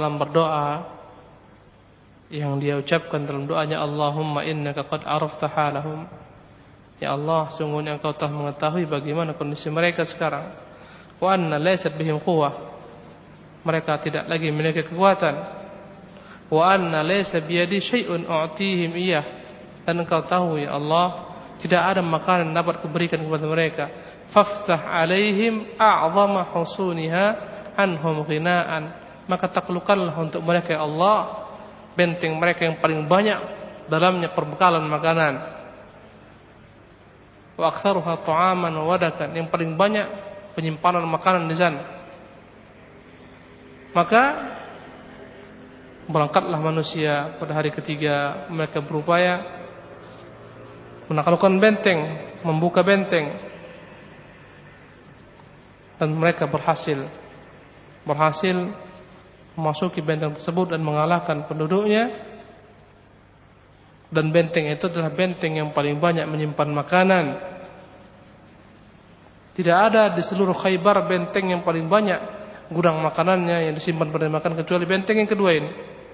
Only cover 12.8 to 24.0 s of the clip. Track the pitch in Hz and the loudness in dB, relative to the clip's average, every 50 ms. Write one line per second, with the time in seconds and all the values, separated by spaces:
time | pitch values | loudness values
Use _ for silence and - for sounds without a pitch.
12.8 | - - - - - - - - - - - - - - - - - 165 160 160 | -18 -20 -20 -20 -20 -20 -20 -20 -20 -20 -20 -20 -20 -20 -18 -8 -2 -2 -2 0
13.8 | 156 160 151 143 - 156 147 156 - 165 165 160 160 156 151 151 156 160 156 165 | 0 -2 -2 -2 -2 -4 -4 -4 -2 -2 -2 -2 0 0 0 0 0 0 0 -2
14.8 | 156 160 170 175 190 196 185 - 175 151 139 156 170 - - - - - - - | -4 -4 0 4 4 4 4 4 2 0 0 -2 -6 -10 -12 -14 -16 -16 -16 -18
15.8 | - - - - - - - - - - - - - - 156 156 170 185 196 185 | -18 -18 -20 -20 -20 -20 -20 -20 -20 -20 -20 -16 -6 0 2 4 6 6 4 4
16.8 | 175 165 160 156 156 165 196 202 190 - - 165 156 160 175 170 175 175 202 196 | 2 2 0 0 2 2 0 0 0 0 -2 -4 -2 0 0 2 2 2 0 -2
17.8 | 185 - 247 240 - - 175 170 160 170 170 156 160 165 - - 196 196 190 175 | 0 0 0 0 0 0 -4 -4 -2 -2 -2 0 -2 -2 -4 -2 -2 0 0 0
18.8 | 170 165 170 175 185 185 165 147 147 - - - - - - - - - - - | 0 -2 -2 -2 0 0 0 0 0 -4 -10 -16 -16 -18 -18 -20 -20 -20 -20 -6
19.8 | - - 170 175 165 - 170 160 151 - 180 180 180 165 156 151 143 139 135 143 | -4 -2 -2 0 0 0 0 0 2 2 0 2 2 2 0 -2 -2 -2 -4 -2
20.8 | 147 151 160 170 180 180 175 - - - - - - - - - - 160 185 175 | 0 2 2 2 2 2 -2 -6 -12 -14 -16 -16 -16 -18 -12 -6 -2 2 2 4
21.8 | 170 185 196 190 175 165 160 156 - 185 185 175 170 160 160 170 165 170 165 - | 4 2 2 2 0 0 0 0 2 2 2 2 2 0 0 0 0 0 -2 -4
22.8 | - 156 151 170 170 165 165 160 156 156 156 151 156 156 160 165 165 156 160 156 | -4 -4 -2 0 0 0 0 -2 -2 -2 -2 -2 -2 0 0 0 0 0 -2 -4
23.8 | 143 - - - | -6 -6 -8 -14